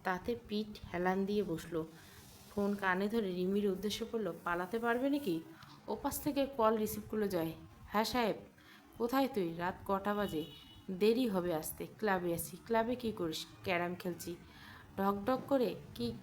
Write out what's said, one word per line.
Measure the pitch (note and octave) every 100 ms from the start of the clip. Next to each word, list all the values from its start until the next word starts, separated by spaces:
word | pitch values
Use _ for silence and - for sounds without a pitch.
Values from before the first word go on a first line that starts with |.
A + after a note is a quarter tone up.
তাতে | - F3+ G#3+ A#3 -
পিঠ | G#3 G#3+ G#3+ -
হেলান | F3+ F3+ F#3+ G3
দিয়ে | G#3
বসলো। | F3+ D#3+ - E3 D#3+ - - - - - -
ফোন | - G3+ G3+
কানে | F#3+ F#3 G3+
ধরে | A3+ G3
রিমির | F3+ F3+ G3+ G3+
উদ্দেশ্যে | F#3 G#3 G3+ A3+
বলল, | A3+ G3 E3
"পালাতে | - F3 F3+ A3+
পারবে | A#3 A#3 C4+
নাকি?" | C#4+ C#4+ E3 - - - - -
ওপাশ | G#3+ C#4 C#4
থেকে | D4 C#4+ C4+
কল | C#4 A3 A3
রিসিভ | G#3+ G#3 G#3
করলো | G#3+ G3+
জয়। | F3+ D#3+ D#3+ - - -
"হ্যাঁ | G3+
সাহেব।" | A3+ B3+ A3+ E3 - - - - - -
"কোথায় | A#3 C4+ C4
তুই? | - F3
রাত | E3 F3 - -
কটা | G3 G3
বাজে?" | G#3 G3+ D#3 D#3+ - - - -
"দেরি | F#3 G#3 A3+ B3
হবে | F#3 F3
আসতে, | D#3 D#3+ - E3 -
ক্লাবে | G#3+ F#3+ F3
আছি।" | E3+ - F3+ -
"ক্লাবে | A3+ A3+ B3
কী | A3+
করিস?" | G#3+ E3+ D#3 - -
"ক্যারাম | - F3 F3 F3
খেলছি।" | F3+ E3+ - F3 - - - - - -
"ঢকঢক | G3 G3+ G3+ C4 -
করে | C#4 A3 - - -
কি | A#3+ G#3+